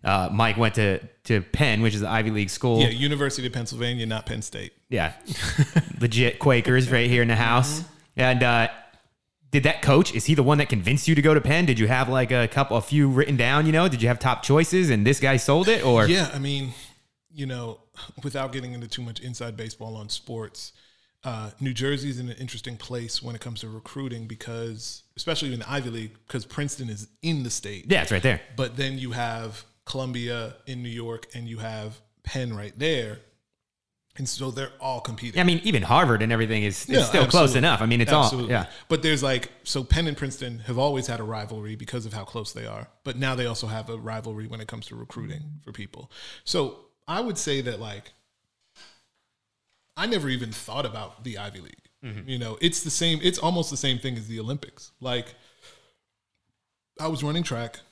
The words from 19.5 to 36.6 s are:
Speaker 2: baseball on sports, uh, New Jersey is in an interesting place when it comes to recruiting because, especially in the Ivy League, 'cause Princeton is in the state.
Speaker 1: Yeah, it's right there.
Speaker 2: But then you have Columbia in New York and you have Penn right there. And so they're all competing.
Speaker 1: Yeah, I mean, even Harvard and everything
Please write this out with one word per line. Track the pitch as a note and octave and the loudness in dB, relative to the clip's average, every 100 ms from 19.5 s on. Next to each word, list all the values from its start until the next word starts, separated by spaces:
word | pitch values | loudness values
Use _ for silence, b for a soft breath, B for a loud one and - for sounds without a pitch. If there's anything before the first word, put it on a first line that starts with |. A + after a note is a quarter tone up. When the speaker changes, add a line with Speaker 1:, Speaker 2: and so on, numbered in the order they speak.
| G#2+ | -8
Speaker 2:
baseball | A2 - A2+ A2 | -12 -12 -14 -12
on | G#2 | -10
sports, | - - A#2 G#2+ - - b b b b b | -10 -8 -10 -10 -14 -18 b b b b b
uh, | C3 A2+ G#2+ - | -10 -8 -10 -6
New | C3+ | -6
Jersey | A#2 C3+ C#3+ C#3+ | -2 -2 -2 -6
is | B2 | -8
in | B2 | -10
an | A2 | -10
interesting | A#2+ A2+ C3 A#2 | -12 -12 -12 -14
place | - B2 A#2 - | -10 -10 -6 -8
when | A#2+ | -8
it | A2+ | -12
comes | B2 A2 | -12 -12
to | A2+ | -12
recruiting | A2 - C#3 C3+ A#2 A2+ | -14 -14 -10 -10 -10 -12
because, | A2 - A#2 A#2 A2 - - _ - | -14 -10 -8 -8 -10 -12 -14 _ -10
especially | - D#3+ C#3+ | -4 -2 -2
in | A#2+ | -6
the | - | -4
Ivy | C#3 B2 | -6 -6
League, | A2+ A2 - _ | -8 -10 -14 _
'cause | C3 | -8
Princeton | - - D3 - B2 | -8 -6 -6 -6 -8
is | G#2 G#2+ _ | -10 -12 _
in | E3 D#3 | -4 -2
the | A#2+ | -2
state. | - G2+ G2+ A#2 | -6 -8 -12 0
Speaker 1:
Yeah, | F#3 | 0
it's | - | 2
right | G2 | 2
there. | C3 F#2+ - | 2 0 -4
Speaker 2:
But | - B2+ B2 | -6 -6 -4
then | C3+ C3+ | -6 -6
you | B2+ | -8
have | A#2+ A#2+ A2+ A2+ A2 - _ - | -6 -6 -6 -10 -14 -20 _ -10
Columbia | C3 C3 B2 A#2+ A#2 A2 A2 - | -8 -6 -6 -6 -6 -8 -12 -12
in | B2+ | -10
New | B2 | -10
York | A#2 A#2 A2+ - | -10 -10 -10 -12
and | B2 A#2 | -14 -12
you | A2+ | -10
have | A2+ A2 G#2+ A2 _ _ | -10 -8 -10 -14 _ _
Penn | - C3+ B2 | -8 -6 -6
right | G#2 G#2 A2+ | -6 -10 -4
there. | D3+ D3 A2 G#2+ _ _ _ _ _ _ _ _ _ - | -2 -2 -4 -10 _ _ _ _ _ _ _ _ _ -10
And | C3 | -8
so | - C3+ | -6 -6
they're | A#2+ C3+ - | -6 -10 -8
all | C3 B2 | -8 -6
competing. | - A2 A#2 D#3 | -8 -8 -4 2
Speaker 1:
Yeah, | |
I | |
mean, | F3+ E3 | 2 4
even | G#3+ C#3 | 2 0
Harvard | F2+ C3 E3 A2 | 4 4 6 4
and | A2+ | 2
everything | A#2 A2 A2 | 2 0 0